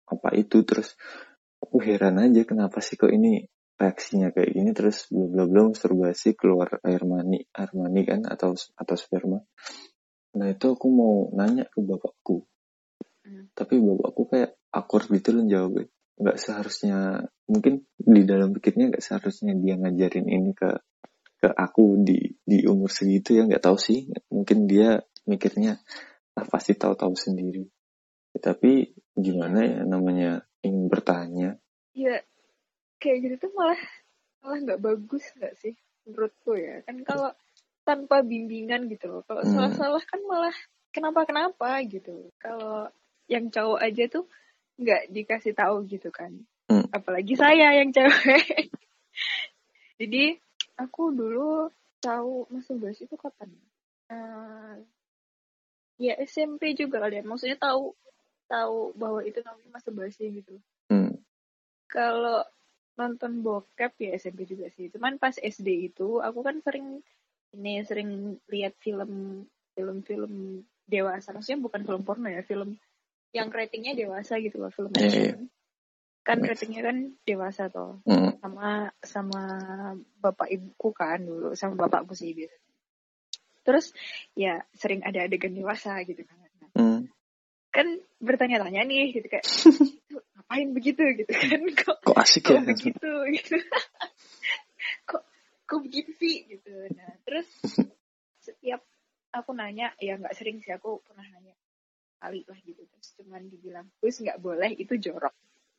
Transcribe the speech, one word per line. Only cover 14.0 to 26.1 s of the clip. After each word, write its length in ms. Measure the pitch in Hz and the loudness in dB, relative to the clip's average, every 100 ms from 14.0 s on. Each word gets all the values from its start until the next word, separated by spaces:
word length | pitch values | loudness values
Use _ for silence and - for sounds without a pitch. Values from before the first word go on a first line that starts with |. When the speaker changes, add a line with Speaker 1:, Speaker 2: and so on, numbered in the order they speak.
| - - 120 | 0 -2 0
Speaker 1:
kayak 280 | 131 123 - _ | 2 0 -4 _
akur 380 | - - 107 - | -6 -2 -4 0
gitu 240 | 101 - | 0 2
loh 120 | 117 110 | 2 4
jawabnya. 400 | 95 92 98 - _ _ - | 2 2 -2 -6 _ _ -2
Nggak 200 | 104 104 | 0 0
seharusnya, 580 | - 104 104 - 104 98 95 95 - - | -4 -6 -8 -4 -2 0 0 -4 -6 -12
mungkin 400 | - 107 139 139 - | 0 2 4 2 -2
di 300 | - - 107 | 2 10 10
dalam 280 | 95 98 95 | 10 6 4
pikirnya 400 | 101 - 120 127 | 2 2 4 2
nggak 120 | - | 0
seharusnya 480 | - 101 101 - 104 | -4 -4 -4 -2 -2
dia 240 | 95 95 92 | 2 2 0
ngajarin 480 | 92 90 92 92 | 0 2 2 2
ini 320 | - 92 95 - | 0 2 0 0
ke, 240 | 92 - - _ - _ _ _ | 0 -2 -6 _ -20 _ _ _
ke 120 | 95 | 2
aku 480 | - 92 - 107 101 | 4 2 6 8 8
di, 320 | 98 95 - - | 6 4 0 -6
di 240 | - 101 | 4 6
umur 240 | - 101 98 | 6 4 2
segitu 480 | - 98 98 - 113 | 0 2 2 6 6
ya, 80 | |
nggak 160 | 110 - | 6 4
tahu 160 | 90 101 | 6 4
sih. 320 | - 117 135 - - | 4 0 0 -10 -4
Mungkin 320 | 104 101 107 | -4 -2 0
dia 400 | 101 98 110 110 - - - | 4 6 6 4 0 -10 -4
mikirnya, 480 | 98 98 - 110 - - - - | -2 0 0 -2 -2 -10 -20 -20